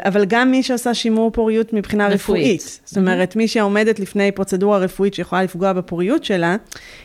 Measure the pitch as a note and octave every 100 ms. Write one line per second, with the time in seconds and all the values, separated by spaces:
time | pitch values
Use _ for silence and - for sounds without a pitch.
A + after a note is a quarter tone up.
0 | G3 G3 G3+ A#3 C4 C4 B3+ A#3+ B3 A3
1 | A3+ A3 A3+ A3+ A3 A3 A3 G#3+ F#3+ G#3
2 | G3+ G3+ - F#3 A#3 E3+ - - - G3+
3 | F#3 F3+ F#3 A3 A3+ A#3 G3+ G#3 A3 G#3+
4 | F#3+ G3+ G3+ G3 F#3+ F#3 G3+ G3+ F#3 -
5 | G3 G3 F3+ F3+ F#3 F3 F#3+ F#3 F3+ E3+
6 | F3+ D#4 C#4+ F#3 E3+ F#3 - - - -